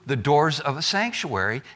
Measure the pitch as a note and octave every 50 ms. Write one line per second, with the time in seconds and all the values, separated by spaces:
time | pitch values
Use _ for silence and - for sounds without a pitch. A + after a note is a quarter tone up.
0 | - B2+ C#3 B2 G#2 C#3+ D3 D3 D3+ D#3+ D3+ D3+ - C#3+ C3+ D3 D#3+ - - G3
1 | A3 A#3+ A#3 - - D#3+ A#2 F#2+ F#2+ G2+ A2 C3+ - - -